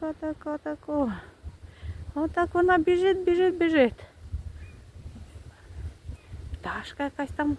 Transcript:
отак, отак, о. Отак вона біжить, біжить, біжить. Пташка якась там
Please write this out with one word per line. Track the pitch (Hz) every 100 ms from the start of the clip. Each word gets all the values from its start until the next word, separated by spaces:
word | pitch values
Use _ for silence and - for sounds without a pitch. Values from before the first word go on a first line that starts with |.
отак, | 311 302 311 302
отак, | 302 302 302 302 -
о. | 294 247 185 - - - - - - - - -
Отак | 285 320 349 349
вона | 349 359 359
біжить, | 320 359 370 381
біжить, | 359 349 370 349
біжить. | 339 320 247 - - - - - - - - - - - - - - - - - - - - - - - - - -
Пташка | - - - - -
якась | 285 - 277 -
там | 294